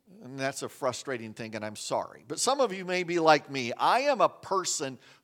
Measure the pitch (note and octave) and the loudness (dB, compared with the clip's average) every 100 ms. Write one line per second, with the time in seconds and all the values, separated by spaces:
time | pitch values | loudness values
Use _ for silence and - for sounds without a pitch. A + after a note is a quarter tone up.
0 | _ A#2 B2 C3+ C3+ C#3 B2 - C3+ A#2+ | _ -20 -16 -6 -6 -4 -10 -4 -4 -4
1 | - B2 A2+ G#2+ A2 A2 G#2+ G#2 - A#2+ | -6 -8 -8 -10 -10 -8 -8 -10 -4 -4
2 | - C#2+ G2 D#3 - C#4 A#3+ F#3+ F3+ F3+ | -4 -12 -12 -2 0 2 0 -2 -4 -4
3 | F3 F3 D#3+ D3+ D3 C3+ A#2 - D3+ A3 | 0 4 8 6 4 -6 -4 0 2 4
4 | C#4+ B3 F3 - - F#3+ E3+ - C#3+ B2+ | 2 4 2 2 -4 -4 -2 -4 -4 -8
5 | - - | -18 -20